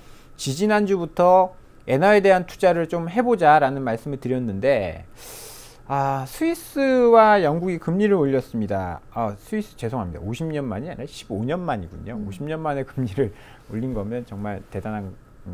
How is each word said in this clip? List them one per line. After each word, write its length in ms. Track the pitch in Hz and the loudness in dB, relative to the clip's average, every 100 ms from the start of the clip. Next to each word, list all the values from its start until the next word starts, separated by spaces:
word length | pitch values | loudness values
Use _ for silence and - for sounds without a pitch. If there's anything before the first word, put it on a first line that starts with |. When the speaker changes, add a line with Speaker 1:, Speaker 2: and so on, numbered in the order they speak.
| - - - - | -12 -20 -20 -10
Speaker 1:
지지난주부터 1200 | 135 139 208 208 202 190 165 - 180 185 185 - - - - | -6 -2 2 2 2 0 -2 2 6 6 4 -2 -20 -12 -2
엔화에 320 | 131 190 208 | 2 6 6
대한 260 | 190 180 175 | 6 4 2
투자를 420 | - 185 170 160 | 0 2 2 0
좀 200 | 170 165 | -4 -4
해보자라는 760 | 202 247 220 156 151 135 139 | -2 0 4 6 6 4 0
말씀을 380 | 127 117 151 135 | -4 -4 -6 -6
드렸는데 840 | 123 127 120 98 131 127 92 80 - - - - - - - - - | -4 -4 -4 -2 2 2 0 -6 -14 -20 -20 -18 -18 -20 -20 -18 -6
아, 380 | 139 139 135 131 | -2 -2 -2 -6
스위스와 1120 | - 320 339 - 285 269 254 240 226 214 208 | -4 -4 -4 -6 -2 2 4 6 8 8 6
영국이 360 | 156 165 185 165 | 2 0 -2 -4
금리를 360 | - 180 208 | -2 0 2
올렸습니다. 840 | 196 139 135 - 113 101 98 92 - - | 2 2 0 -2 -4 -4 -4 -4 -8 -10
아, 240 | 113 110 101 | -6 -6 -6
스위스 380 | - 214 208 - | -8 -6 -6 -8
죄송합니다. 440 | 113 127 92 80 | -6 -6 -6 -8
오십 260 | 95 120 160 | -8 -6 -6
년 200 | 151 135 | -6 -6
만이 220 | 98 160 | -6 -8
아니라 180 | 120 135 | -12 -14
십오 360 | - - 202 | -14 -10 -6
년 180 | 131 175 | -4 -4
만이군요. 520 | 170 113 85 90 - | -4 -6 -6 -12 -12
Speaker 2:
음. 160 | 107 104 | -10 -10
Speaker 1:
오십 160 | 92 | -8
년 160 | 147 160 | -8 -6
만에 240 | 156 139 | -4 -4
금리를 480 | 131 - 123 95 113 - - | -6 -4 -4 -2 -4 -4 -20
<laughs> 220 | - - | -20 -12
올린 220 | 110 131 | -8 -6
거면 320 | 113 101 123 120 | -6 -6 -8 -10
정말 360 | 101 104 95 - | -10 -8 -10 -10
대단한 460 | 98 110 107 98 90 - - 92 | -10 -8 -8 -10 -14 -20 -20 -16